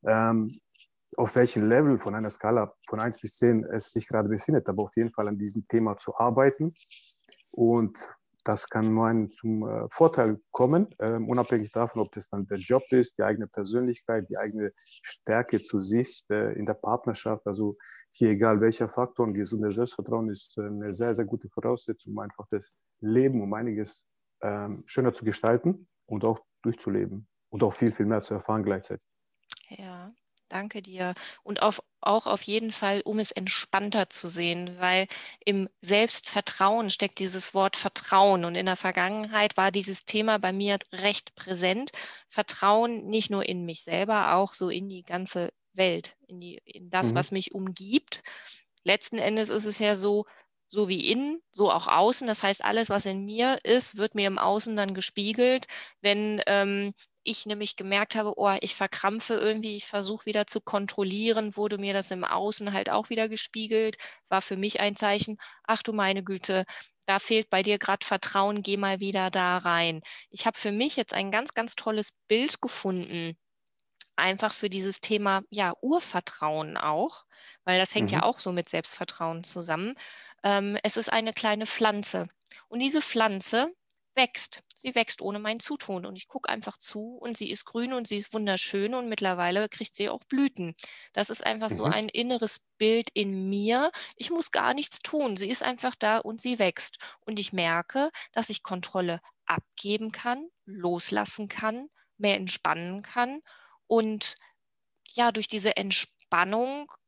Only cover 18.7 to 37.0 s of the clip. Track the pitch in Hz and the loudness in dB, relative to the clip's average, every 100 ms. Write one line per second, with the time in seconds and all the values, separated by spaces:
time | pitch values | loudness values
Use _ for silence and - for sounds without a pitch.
18.7 | 113 113 - 123 - 117 101 101 110 104 | 4 -2 0 -2 0 0 0 -2 -2 0
19.7 | 101 123 - - 113 113 101 - - 104 | 0 -2 -4 -4 -2 -2 -6 -10 -8 -6
20.7 | 104 104 92 117 113 104 120 - - 117 | -6 -6 -2 0 0 0 -2 -6 -4 -2
21.7 | 123 - 113 - 104 104 - 101 104 - | -2 -2 -8 -6 -8 -8 -12 -6 -6 -6
22.7 | _ _ _ 107 117 135 127 101 107 117 | _ _ _ 2 4 6 2 -2 -4 -4
23.7 | 107 104 - _ _ _ _ 104 104 104 | -4 -6 -10 _ _ _ _ -4 -4 -6
24.7 | - - - 127 120 107 - 113 123 170 | -10 -6 0 0 2 -2 0 2 4 2
25.7 | 190 - _ _ 104 113 110 _ _ 117 | 0 -6 _ _ -2 0 0 _ _ -4
26.7 | 117 - 101 98 95 107 _ _ 104 107 | -4 -2 -2 -2 -6 -14 _ _ 0 0
27.7 | - 117 104 104 110 - 104 - 110 101 | 4 0 2 2 2 0 -6 -2 0 0
28.7 | 95 - - _ _ _ _ _ - _ | -2 -4 -12 _ _ _ _ _ -14 _
29.7 | 202 190 180 185 233 _ _ _ 185 208 | -18 -16 -16 -18 -20 _ _ _ -8 -8
30.7 | 214 190 185 180 180 - - - 208 208 | -12 -14 -6 -4 -4 -12 -16 -6 2 2
31.7 | 208 - _ - 214 - 202 - 214 226 | 2 -10 _ 2 2 2 -2 0 -2 -2
32.7 | - 202 202 - 214 208 - 185 - - | -2 0 0 0 0 0 0 -2 -2 0
33.7 | 196 208 214 185 - 175 170 170 170 180 | 0 0 0 0 -2 -4 -2 -2 -2 -6
34.7 | 180 180 185 190 - - - - 196 190 | -2 2 2 0 -6 -14 -6 0 0 -2
35.7 | _ 175 202 233 - - 208 - - 196 | _ 2 4 4 2 -2 -4 -2 2 4
36.7 | 220 214 - | 4 0 0